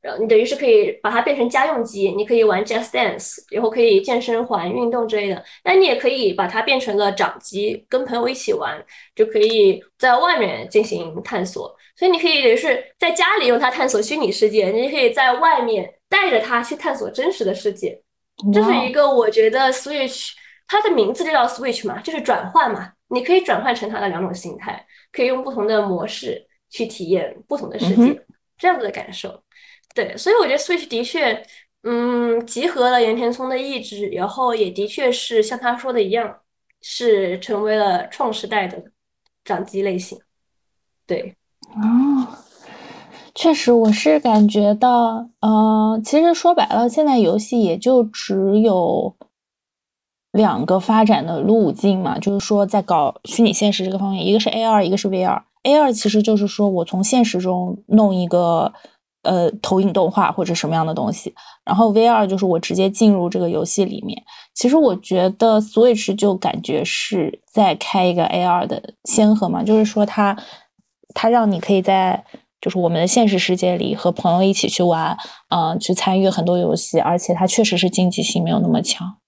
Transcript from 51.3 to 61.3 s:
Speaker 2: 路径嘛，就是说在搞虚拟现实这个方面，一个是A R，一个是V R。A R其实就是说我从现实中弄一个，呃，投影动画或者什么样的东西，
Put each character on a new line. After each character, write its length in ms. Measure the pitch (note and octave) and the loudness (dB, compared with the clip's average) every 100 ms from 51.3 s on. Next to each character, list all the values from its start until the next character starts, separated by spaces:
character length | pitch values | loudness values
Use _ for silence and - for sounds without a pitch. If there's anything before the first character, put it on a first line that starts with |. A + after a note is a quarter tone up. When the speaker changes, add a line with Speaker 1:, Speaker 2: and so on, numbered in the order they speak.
| E3 | -4
Speaker 2:
路 320 | - A3+ F3+ | 2 2 2
径 280 | - G3+ F#3+ | 0 0 0
嘛， 180 | F3+ - | -2 -4
就 220 | G3+ G3+ | -4 -4
是 40 | |
说 220 | - G#3 G3 | -2 0 2
在 160 | G#3 | 0
搞 400 | F#3+ D#3+ C#3 - - | 0 0 0 -4 -10
虚 180 | - | 2
拟 100 | A#3 | 2
现 180 | - G#3 | 2 0
实 140 | G3 F#3+ | 0 -4
这 60 | |
个 80 | F#3+ | -4
方 100 | G3 | -4
面， 160 | F#3+ F3 | -4 0
一 80 | |
个 60 | G#3+ | 2
是 100 | G#3+ | 2
A 140 | A3 A3+ | -2 2
R， 180 | A3 | 2
一 60 | F3+ | 2
个 80 | G3 | 0
是 100 | G3+ | -2
V 160 | F#3 | -2
R。 220 | F3+ F#3 _ _ | 0 -2 _ _
A 160 | - D4 | 2 4
R 160 | C#4+ | 4
其 160 | A3 G#3+ | 2 0
实 140 | G#3+ | 2
就 120 | G#3+ G#3+ | 2 2
是 120 | G3+ | 0
说 200 | - G#3 | 0 0
我 160 | F#3 | 0
从 200 | E3+ F#3 | -2 -2
现 200 | G3+ B3+ | 0 2
实 160 | A3+ F#3 | 2 0
中 440 | F#3 F3+ F3+ F3+ - | -2 -2 -4 -8 2
弄 260 | G#3+ G#3 | 4 4
一 140 | F#3+ F3 | 2 0
个， 460 | F3 F3 E3 G#3 - - _ _ _ | 2 2 2 0 -4 -20 _ _ _
呃， 280 | - F3+ E3+ G#3 | -2 2 0 -2
投 180 | - F#3+ | -2 0
影 140 | G3 | 2
动 180 | F3 F3 | 2 0
画 180 | G3 F3 | 2 0
或 140 | F3 | 0
者 100 | F3+ | -4
什 140 | E3+ - | -4 -2
么 80 | E3 | -2
样 100 | D#3+ | -2
的 80 | |
东 160 | D#3+ - | -2 -4
西， 200 | F3+ - | -6 -10